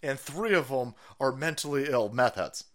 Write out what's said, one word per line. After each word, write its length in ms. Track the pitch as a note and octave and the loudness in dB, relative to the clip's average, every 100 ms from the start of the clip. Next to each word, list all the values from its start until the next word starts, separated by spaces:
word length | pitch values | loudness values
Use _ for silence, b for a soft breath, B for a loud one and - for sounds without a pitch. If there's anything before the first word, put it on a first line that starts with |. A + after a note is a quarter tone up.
and 160 | D3+ C3+ | -4 -6
three 340 | - C#3+ A3 | -6 -4 2
of 160 | F#3 C3+ | 2 2
them 260 | C3+ B2 G#2+ B B | -2 -2 -8 B B
are 140 | C3+ | 0
mentally 540 | C3 D#3 D#3 D3 C#3+ C#3+ | 0 -2 -2 -2 -2 2
ill 220 | B2+ G#2+ | 2 2
meth 240 | A#2+ B2+ | 4 2
heads. 300 | - E2+ - - | 2 -6 -6 -16